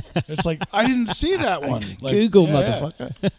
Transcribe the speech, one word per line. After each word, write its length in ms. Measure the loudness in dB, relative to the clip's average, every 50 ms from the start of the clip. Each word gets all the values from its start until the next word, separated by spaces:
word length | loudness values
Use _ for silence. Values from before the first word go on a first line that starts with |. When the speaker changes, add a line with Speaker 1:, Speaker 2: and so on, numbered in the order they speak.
| -4
Speaker 1:
<laughs> 260 | -4 -4 -6 -6 -4
Speaker 2:
It's 180 | -4 -4 -2
like, 160 | -2 -4 -4 -6 -4 -2
"I 140 | 0 0
didn't 220 | 2 0 0 -2 -2
see 280 | -2 -2 -2 -2 -2
that 260 | 0 0 -2 -2 -2 -4
one." 360 | -4 -4 -4 -6 -8 -10 -8
Speaker 1:
<laughs> 20 |
Speaker 2:
Like, 120 | -4 0 2
Speaker 1:
Google, 320 | 2 4 6 6 6 6 6
Speaker 2:
yeah. 320 | 4 2 2 0 0 -2
Speaker 1:
motherfucker. 500 | -4 -6 -8 -10 -12 -12 -8 -6 -4 -4 -4